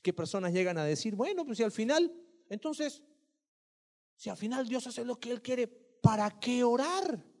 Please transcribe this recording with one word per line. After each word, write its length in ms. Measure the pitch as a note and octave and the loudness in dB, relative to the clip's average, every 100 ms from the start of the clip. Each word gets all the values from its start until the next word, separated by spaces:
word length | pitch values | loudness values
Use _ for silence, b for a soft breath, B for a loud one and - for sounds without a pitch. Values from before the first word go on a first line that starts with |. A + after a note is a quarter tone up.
que 100 | - | 0
personas 400 | F3 D#3+ G3 F#3 | -2 -2 -2 0
llegan 240 | F3+ F3+ E3 | 2 2 2
a 80 | |
decir, 300 | D3+ D3+ A3 | 0 0 -2
"Bueno, 300 | G3+ C#4+ F#4+ | -2 0 0
pues 140 | D4 A3+ | -2 0
si 40 | |
al 80 | A3+ | 0
final, 400 | - A3+ D4+ E4+ - - _ _ | 0 2 4 2 0 -20 _ _
entonces, 540 | G3+ D#4 D4+ D4 - - _ _ _ _ _ _ _ _ _ _ _ | -6 -6 -4 -4 -6 -20 _ _ _ _ _ _ _ _ _ _ _
si 120 | G#3+ | -10
al 80 | F3+ | -6
final 300 | G#3 B3+ A#3+ | -4 -2 -2
Dios 200 | B3 B3 | -2 -4
hace 160 | A#3+ | -8
lo 160 | A#3+ B3 | -6 -6
que 100 | A#3 | -6
Él 100 | A#3+ | -6
quiere, 280 | B3 B3+ A#3 | -2 -2 -2
¿para 720 | - - _ A3+ G#3+ G#3 G#3 | -4 -20 _ 4 4 0 -2
qué 240 | B3 B3 | -2 2
orar 600 | A#3+ A#3+ C#4+ F#4 F#4+ A3+ - - | 4 4 0 0 -2 -4 -8 -20